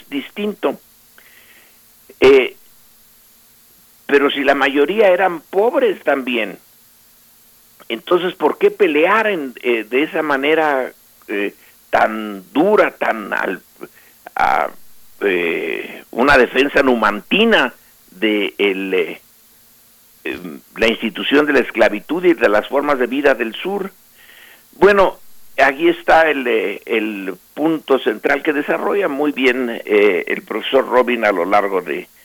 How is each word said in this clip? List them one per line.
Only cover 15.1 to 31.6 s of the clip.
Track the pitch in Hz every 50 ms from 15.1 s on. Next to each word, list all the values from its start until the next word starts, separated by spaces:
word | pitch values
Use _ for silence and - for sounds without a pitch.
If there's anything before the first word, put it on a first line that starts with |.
| - -
eh, | 101 101 92 87 87 82 85 82 - 82 57 50 - - - - - _
una | - - 123 143 143
defensa | 131 120 - - 131 139 143 - 151
numantina | 139 131 127 117 110 101 104 101 - - - 185 220 233 214 170 139 120 - - _ _ _ _ _ _
de | - 92 110 110 107 104 101 - - -
el, | 101 101 95 95 98 95
eh, | 92 92 82 82 85 - _ _ _ _ _ _ _ _ _ _ _ _ _ _ _ _ _ _ _ _ _
em, | 76 65 71 87 87 73 65 _ _ _
la | - 113 117
institución | 113 - - 110 92 104 101 - 135 143 151
de | 147 143
la | 123
esclavitud | 113 - - 113 113 104 101 104 - - 147 180 180
y | 180 165
de | - 117 110
las | 104 104 101 -
formas | 127 143 143 147 143 127
de | 127
vida | 110 127 143 143 143 131
del | 113 120 113 104
sur? | - - 180 202 202 190 196 - _ _ _ _ _ - - - - - - - _ _ _
Bueno, | _ - 180 202 208 202 190 156 - - - - - - - - -
aquí | - 135 139 135 135 165 170
está | 170 170 - - 170 160 165 156
el, | 147 139 127
eh, | 120 113 110 95 98 98 - -
el | - 113 113 107 107 107 98 95 92 87 - _ _ _
punto | - 147 160 160 151 - - 135 123
central | - 127 110 - - 135 143 143
que | 135 160
desarrolla | 147 143 147 - 165 165 175 202 220 202 190 165
muy | 139 135 151 151
bien, | 139 - 131 127 120 131 127 117
eh, | 117 - - - 107 104 101 104 92 85 -
el | - - -
profesor | - - 95 110 104 - 135 131 120
Robin | 104 113 123 123 120 123 117 113
a | 104
lo | 101 87 85
largo | 92 101 104